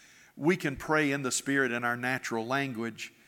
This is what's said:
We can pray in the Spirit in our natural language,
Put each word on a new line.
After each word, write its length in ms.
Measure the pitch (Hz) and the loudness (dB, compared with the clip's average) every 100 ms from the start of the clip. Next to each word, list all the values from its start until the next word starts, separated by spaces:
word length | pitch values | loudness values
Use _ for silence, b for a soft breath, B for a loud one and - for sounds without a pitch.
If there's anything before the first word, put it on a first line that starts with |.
| B B B | B B B
We 220 | - 147 185 | 0 2 2
can 200 | 156 135 | 0 -4
pray 360 | - 156 151 | 2 4 4
in 100 | 139 | 0
the 100 | 131 | -2
Spirit 400 | - - 139 131 | -2 0 2 2
in 120 | 120 | 0
our 120 | 120 120 | 0 0
natural 500 | 123 127 - 117 113 | -2 -2 -2 -4 0
language, 640 | 135 139 113 117 107 - B | 0 0 -4 -6 -6 -12 B